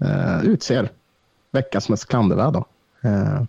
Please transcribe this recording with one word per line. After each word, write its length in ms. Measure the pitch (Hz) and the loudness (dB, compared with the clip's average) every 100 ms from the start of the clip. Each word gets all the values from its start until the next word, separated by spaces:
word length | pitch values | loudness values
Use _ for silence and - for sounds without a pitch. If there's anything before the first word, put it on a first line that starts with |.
eh, 420 | 95 98 87 82 | -2 0 0 0
utser 460 | 120 220 - 127 107 - _ _ _ _ _ | 2 0 0 -2 -2 -8 _ _ _ _ _
veckans 380 | 135 131 101 - | -4 -2 -2 -2
mest 160 | 110 - | -2 0
klandervärda. 580 | 123 104 90 123 156 - _ _ _ | 2 2 2 2 0 -4 _ _ _
Eh, 420 | 120 101 101 98 | -2 0 0 -2